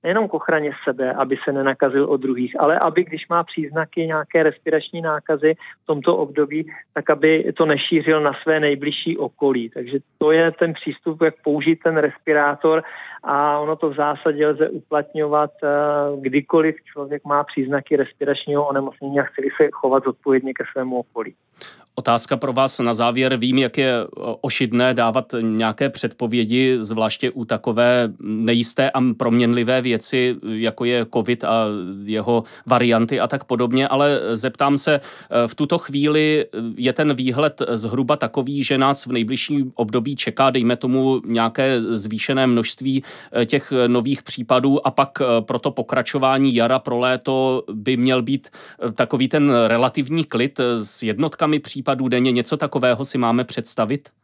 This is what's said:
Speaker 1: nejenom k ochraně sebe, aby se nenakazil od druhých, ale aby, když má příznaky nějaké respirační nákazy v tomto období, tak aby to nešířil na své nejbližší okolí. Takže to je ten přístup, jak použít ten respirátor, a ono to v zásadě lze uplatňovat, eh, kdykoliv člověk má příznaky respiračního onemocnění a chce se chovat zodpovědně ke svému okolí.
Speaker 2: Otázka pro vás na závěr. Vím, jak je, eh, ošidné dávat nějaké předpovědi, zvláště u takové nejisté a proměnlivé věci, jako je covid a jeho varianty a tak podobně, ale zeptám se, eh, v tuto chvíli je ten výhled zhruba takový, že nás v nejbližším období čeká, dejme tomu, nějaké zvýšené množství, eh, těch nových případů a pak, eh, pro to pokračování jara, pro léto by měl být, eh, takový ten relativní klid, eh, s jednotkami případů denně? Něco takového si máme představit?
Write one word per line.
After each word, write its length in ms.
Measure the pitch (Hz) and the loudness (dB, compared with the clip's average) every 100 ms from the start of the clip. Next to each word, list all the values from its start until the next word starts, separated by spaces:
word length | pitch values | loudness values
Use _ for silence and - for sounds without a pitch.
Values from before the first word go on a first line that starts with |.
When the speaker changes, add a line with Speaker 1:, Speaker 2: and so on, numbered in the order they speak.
Speaker 1:
nejenom 240 | 165 202 214 | 0 0 0
k 60 | |
ochraně 380 | 160 - 160 147 135 | -2 -2 0 -2 -4
sebe, 300 | - 123 127 | -6 -2 -4
aby 240 | 135 127 131 | -2 -2 -2
se 80 | - | -2
nenakazil 540 | 139 135 131 139 135 147 | 0 -2 2 0 2 2
od 160 | 139 | 0
druhých, 340 | 131 123 123 - | 0 -2 -2 2
ale 200 | 147 170 | 2 4
aby, 240 | 165 156 | 2 2
když 240 | 180 160 - | -2 -6 -2
má 140 | 170 | -2
příznaky 640 | 165 - 147 156 156 - 165 | -2 -6 -4 -4 -4 -4 -2
nějaké 360 | 156 151 170 | -2 0 2
respirační 580 | 156 147 - 156 - 170 | 2 0 -2 -2 -2 -6
nákazy 520 | 165 151 - 151 156 160 - - | -4 -4 -2 0 2 0 -8 -16
v 20 | - | -6
tomto 320 | 147 147 185 | -2 0 0
období, 540 | 143 151 143 151 156 - - | 0 -2 -2 -2 -8 -14 -10
tak 160 | - - | -6 -2
aby 440 | 147 156 160 - - | 2 4 4 0 0
to 80 | 156 | 0
nešířil 560 | 143 - 165 156 156 | 2 2 0 2 2
na 100 | 147 135 | 2 -2
své 160 | 160 156 | 0 0
nejbližší 580 | 151 139 143 143 170 165 | 2 0 -4 -4 -6 -4
okolí. 520 | 135 _ 143 127 117 | -6 _ 0 0 -4
Takže 280 | 131 120 135 - _ | -10 -6 -6 -8 _
to 140 | 151 | 2
je 200 | 160 165 | 4 4
ten 220 | 160 170 | 2 -2
přístup, 480 | 151 - 135 170 160 | 0 -8 -6 -8 0
jak 140 | 160 160 | 0 0
použít 360 | 151 147 143 160 | -2 0 2 2
ten 140 | 165 160 | 2 2
respirátor, 840 | 147 - - 151 147 143 160 160 160 - - - | 0 -2 0 2 2 2 2 2 -2 -16 -18 -12
a 360 | - 143 147 147 | -4 0 2 0
ono 160 | 151 156 | -2 -2
to 140 | 156 | -2
v 60 | 143 | 0
zásadě 520 | 147 139 165 147 151 | -2 0 -2 2 0
lze 220 | 151 156 | 2 0
uplatňovat, 840 | 156 _ 151 147 160 151 151 151 - | -2 _ -4 -2 -4 0 2 0 -2
eh, 40 | 147 143 147 147 143 143 | -2 0 0 0 -2 -2
kdykoliv 540 | 135 139 139 165 160 156 - | -2 -2 2 2 2 -2 -12
člověk 320 | 147 139 147 143 | -12 -8 -8 0
má 180 | 143 | 0
příznaky 520 | 147 - 131 139 139 147 | 0 -4 0 -2 2 0
respiračního 720 | 127 _ 143 139 - 143 147 | 0 _ -2 -2 0 0 2
onemocnění 520 | 139 135 - 139 143 | -2 -4 -8 -4 -2
a 40 | |
chce 180 | 135 - 135 - | -2 -4 -6 2
se 120 | 147 | 0
chovat 320 | - 131 139 | 2 2 2
zodpovědně 500 | 135 120 - 131 135 | 2 -4 0 2 0
ke 100 | 127 - | -8 -8
svému 280 | 135 127 127 | -6 -4 -6
okolí. 340 | 117 117 101 - _ _ - - _ - | -8 -10 -12 -14 _ _ -20 -20 _ -6
Speaker 2:
Otázka 420 | 120 117 - 131 | 0 0 0 -2
pro 160 | 139 | -2
vás 260 | 123 135 - | 0 0 2
na 140 | 120 | 0
závěr. 440 | 113 117 120 131 127 | 2 0 2 0 0
Vím, 200 | 123 131 | 0 2
jak 200 | 127 147 | 0 0
je, 140 | 131 | 0
eh, 140 | 120 95 - 113 113 | 0 -4 -8 -8 -6
ošidné 520 | 123 - 123 120 127 | -6 -2 0 2 2
dávat 420 | 123 117 120 123 120 | 2 2 0 -2 -4
nějaké 480 | 113 110 113 110 135 | -2 0 -2 0 -4
předpovědi, 880 | - 117 - 117 120 110 123 131 127 | -2 -8 -6 -2 0 0 2 2 0
zvláště 520 | 107 113 110 - 127 | -2 -2 -2 -2 -6
u 140 | 135 113 | -6 -4
takové 680 | 110 - 113 120 123 117 92 | -4 -2 2 4 4 2 -4
nejisté 720 | 104 110 113 120 117 - 135 | -8 -2 0 0 0 0 0
a 80 | 131 127 113 | 2 0 0
proměnlivé 640 | 117 117 120 120 117 131 | 0 2 2 2 2 0
věci, 540 | 120 113 - 131 123 117 | 0 -2 -2 0 0 -2
jako 420 | 107 110 113 107 123 | -6 -2 -2 -2 0
je 200 | 123 117 | 0 0
covid 300 | 123 113 120 | -2 -2 -2
a 220 | - 113 107 104 90 98 | 0 0 0 -2 -8 -10
jeho 400 | 101 110 107 117 113 - - | -4 -4 0 0 -2 -14 0
varianty 540 | 123 120 113 117 135 | 2 4 2 2 0
a 80 | 120 | -2
tak 160 | 135 | -4
podobně, 440 | - 120 120 131 135 | -4 -2 0 0 2
ale 320 | 135 143 139 90 | 2 2 2 0
zeptám 440 | 117 139 - 139 143 | -2 -4 0 0 2
se, 160 | - 147 | 2 0
eh, 520 | - - - 120 117 | -2 -20 -2 0 0
v 80 | - | -2
tuto 220 | 147 170 | -2 -2
chvíli 680 | - 139 147 156 151 151 - 107 117 110 | -2 -2 2 2 2 2 -2 -6 -8 -2
je 160 | 123 | -2
ten 200 | 123 151 | 0 0
výhled 480 | 127 127 120 151 - 135 | 0 -2 0 0 0 -4
zhruba 440 | 117 110 120 123 147 | -2 -2 -2 0 -2
takový, 480 | 113 143 127 143 | -2 -4 -4 -4
že 140 | 127 135 | -2 2
nás 280 | 135 139 127 | 2 0 -2
v 60 | |
nejbližším 600 | 123 113 131 - 147 127 - | -2 -2 -4 -2 -2 -2 -4
období 400 | 113 120 117 139 | -2 -2 -2 -6
čeká, 340 | - 110 135 | -6 2 2
dejme 260 | 127 120 120 | 2 0 0
tomu, 460 | 127 131 131 131 - | 0 2 2 0 0
nějaké 560 | 117 113 113 135 127 | 0 0 0 0 0
zvýšené 640 | 110 113 104 110 - 131 131 | 0 -4 -4 -6 -2 0 2
množství, 560 | 120 117 - 131 135 | 2 0 -4 -2 -2
eh, 420 | - - - - 117 | -4 -20 -6 -2 0
těch 280 | 143 - 131 120 | -2 0 0 2
nových 360 | 123 120 135 | 2 0 -4
případů 640 | - - 117 127 135 143 135 | -6 -10 0 2 4 2 2
a 40 | |
pak, 300 | 131 135 - | 0 0 0
eh, 200 | 131 117 | 0 0
pro 180 | 110 123 | 0 -4
to 120 | - | -4
pokračování 840 | 117 120 127 120 143 131 135 139 117 | -4 -2 -2 -2 0 2 4 2 4
jara, 240 | 117 131 | 2 2
pro 200 | - 120 | 0 -2
léto 640 | 127 127 - 135 131 131 - | 0 0 0 0 2 0 -4
by 240 | 110 104 131 | -6 -2 2
měl 240 | 127 127 | 2 2
být, 280 | 117 139 - | 0 -4 -6
eh, 420 | - - - 117 | -20 -20 -8 -6
takový 360 | 110 120 127 131 | -2 -2 0 0
ten 240 | 156 143 120 113 | 2 4 4 4
relativní 560 | 117 127 151 131 165 | 2 2 0 -2 -2
klid, 360 | 151 120 135 139 | -2 -2 -2 0
eh, 260 | 123 117 104 | -2 -2 -4
s 180 | - | -6
jednotkami 560 | 113 107 156 - 156 151 | -4 -2 -4 -2 0 0
případů 480 | - 139 123 131 131 | -4 -8 -4 -2 0
denně? 240 | 123 131 | 2 2
Něco 260 | 123 117 151 | 0 -2 -4
takového 480 | 151 143 123 117 135 | 0 4 4 4 -2
si 120 | 131 | 0
máme 260 | 117 120 | 2 2
představit? 680 | 120 - 117 - 110 143 - _ | 0 -6 -6 -2 -2 -2 -6 _